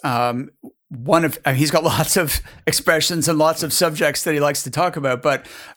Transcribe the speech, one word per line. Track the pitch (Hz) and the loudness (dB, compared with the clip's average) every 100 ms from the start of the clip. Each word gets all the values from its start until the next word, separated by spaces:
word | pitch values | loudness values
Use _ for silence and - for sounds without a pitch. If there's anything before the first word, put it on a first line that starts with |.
um, | 147 120 120 123 143 - - - - | -2 0 0 -2 -8 -14 -20 -20 -18
one | 123 131 165 160 | -10 2 2 2
of, | - | -2
I | 143 | -2
mean, | 131 | 0
he's | 151 | 2
got | 165 | 2
<laughs> | 160 - | 2 2
lots | 156 196 | 2 2
of | 156 - - - - | 0 -2 -6 -10 -4
expressions | - - 160 151 175 147 | -2 2 2 2 0 0
and | 156 | 2
lots | 156 160 | 2 0
of | 156 | -2
subjects | - 170 156 156 131 | 0 0 2 0 0
that | 175 | -2
he | 147 | 0
likes | 147 143 | 0 0
to | 131 | -4
talk | 151 180 - | -2 -2 0
about, | 139 123 | -2 0
but | 151 135 - - - | 0 -2 -4 -20 -20